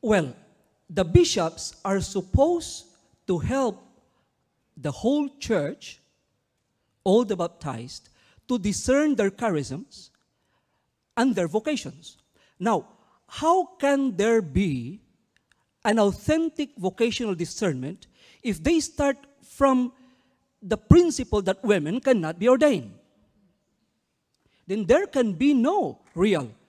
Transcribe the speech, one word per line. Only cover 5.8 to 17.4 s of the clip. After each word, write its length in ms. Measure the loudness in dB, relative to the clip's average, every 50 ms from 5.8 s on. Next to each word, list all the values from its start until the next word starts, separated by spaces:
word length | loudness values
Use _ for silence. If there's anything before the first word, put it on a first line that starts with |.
| -18 -20 -20 _ _ _ _ _ _ _ _ _ _ _ _ _ _ _ _ _ _ _ _ _ _
all 180 | 2 2 2 2
the 140 | 0 -4 -4
baptized, 720 | -4 -8 -8 _ -12 -10 -10 -10 -12 -14 -18 -20 _ -20 _ _ _ _ _ _ _ _
to 100 | -6 -4
discern 560 | -2 -4 -4 -4 0 0 2 2 2 2 0
their 160 | 0 0 -2
charisms 760 | -2 -2 -4 -2 -2 -2 -4 -6 -10 -12 -12 _ -20 -20 -20 -20 _ _ _ _ _ _ _ _ _ _ _ _ _ _ _ _ _ _ _ _ _
and 180 | 0 0 0 2
their 120 | 0 -2 -2
vocations. 680 | -2 -4 -2 -2 -6 -4 -6 -10 -16 -16 -20 -20 -20 _ _ _ _ _ _ _ _ _
Now, 280 | -2 -2 -2 -2 -4 -8 _ _ _ _ _ _ _ _
how 380 | -14 -4 0 2 2 2 0 -2 -6 _
can 400 | 0 0 2 2 0 -2 -2 0
there 240 | 0 2 2 2
be 580 | 0 0 -2 0 0 0 -2 -4 -6 -10 -14 -16 _ _ _ _ _ _ _ _ _ _ _ _ _ _ _ _ _
an 140 | 0 2 4
authentic 760 | 2 2 0 -2 -2 -2 0 0 0 -2 -4 -6 -8 -8 _ -6
vocational 580 | -6 -6 -2 -2 -2 -2 -2 -4 -4 -6 -4
discernment 720 | -6